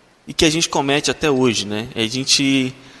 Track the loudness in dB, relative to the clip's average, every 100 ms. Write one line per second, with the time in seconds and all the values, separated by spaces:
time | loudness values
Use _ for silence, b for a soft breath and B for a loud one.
0 | _ _ -10 0 2 2 0 0 0 0
1 | 0 -2 0 2 2 0 -4 -6 -6 -4
2 | -4 -2 -2 0 2 0 0 -6 B B